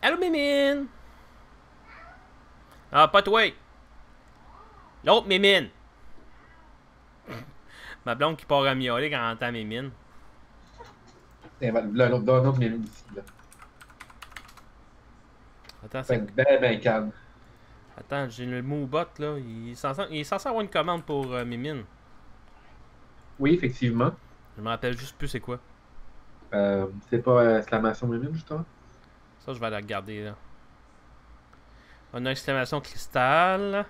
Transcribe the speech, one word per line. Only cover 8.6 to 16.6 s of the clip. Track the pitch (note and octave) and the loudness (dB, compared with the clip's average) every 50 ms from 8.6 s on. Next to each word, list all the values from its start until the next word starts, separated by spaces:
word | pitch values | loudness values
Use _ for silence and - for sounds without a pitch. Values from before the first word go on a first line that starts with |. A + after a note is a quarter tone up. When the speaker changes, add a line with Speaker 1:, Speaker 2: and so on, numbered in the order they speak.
| C3+ | 4
Speaker 1:
à | C#3 C3+ | 4 2
miauler | C3 C3 B2+ A#2+ A#2+ C#3+ D3+ | 0 0 0 0 0 0 -2
quand | D3 | -2
elle | C3 A#2 A#2 A2+ | -2 -2 -2 -4
entend | A2+ B2+ A#2+ | -2 -4 -4
Mimine. | A#2+ A#2 A2 G#2+ A2 A#2+ C3+ C#3 C3 - - - - - - - - - - - - - - - - - - - - - - - - - - - - - - - - - | -4 -4 -6 -6 -6 -8 -8 -10 -12 -16 -20 -20 -20 -20 -20 -20 -20 -20 -20 -20 -20 -20 -20 -20 -20 -20 -20 -20 -20 -20 -20 -20 -20 -20 -20 -20 -20 -20 -20 -20 -14 -4
Speaker 2:
Et | C3 A#2+ | -4 0
voilà, | A2 A#2 A2 G#2 G#2 | 0 0 -2 0 2
là, | A#2+ B2+ A#2+ | 2 4 4
l'autre, | A#2+ B2+ G#2 | 4 2 2
l'autre | A#2 C3 B2+ B2+ C#3 C3+ B2+ | 4 4 6 6 4 2 2
Mimine | B2 A2+ A2+ A#2 A2 | 0 0 0 -4 -6
ici, | G#2+ - - - - - | -10 -12 -18 -20 -16 -16
là. | G2+ G2 - - - - - - - - - _ - - - - - - - - - - - - - - - - - - - - - - - - - - - - - - - - - - - - - - - - - - | -16 -16 -16 -20 -20 -20 -20 -20 -20 -20 -20 _ -20 -20 -20 -20 -20 -20 -20 -20 -20 -20 -20 -20 -20 -20 -20 -20 -20 -20 -20 -20 -20 -20 -20 -20 -20 -20 -20 -20 -20 -20 -20 -20 -20 -20 -20 -20 -20 -20 -20 -20 -20 -20
Speaker 1:
Attends, | G#2+ - C3 C3 | -10 -10 -10 -2
Speaker 2:
Fait | - B2+ A#2 | 0 0 0
Speaker 1:
c'est | G#2+ | 0
Speaker 2:
que | G2+ - | -4 0
ben, | - C3 C#3 C#3 B2 | 2 4 6 6 6